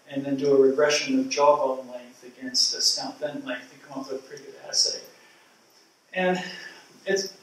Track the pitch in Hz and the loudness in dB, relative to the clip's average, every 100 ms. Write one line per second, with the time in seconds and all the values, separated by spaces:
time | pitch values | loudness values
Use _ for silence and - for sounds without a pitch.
0 | - 139 139 135 143 139 135 131 147 147 | -10 -6 -4 0 4 6 6 6 4 2
1 | 135 131 131 143 143 147 135 131 123 123 | 0 0 0 4 4 6 2 -4 -8 -14
2 | 123 - 123 123 131 123 - - - - | -16 -20 -20 -14 -6 -2 0 0 -2 -2
3 | 139 - 147 143 131 123 - - - - | -6 -8 -8 -8 -8 -10 -12 -20 -14 -12
4 | - - - - - - 151 - - - | -10 -12 -12 -18 -18 -18 -6 -2 0 -2
5 | - - - - _ _ _ _ _ _ | -12 -20 -20 -20 _ _ _ _ _ _
6 | _ 185 185 180 - - - - - - | _ -2 0 0 -4 -12 -16 -18 -20 -10
7 | - 190 - - | -2 -2 -2 -12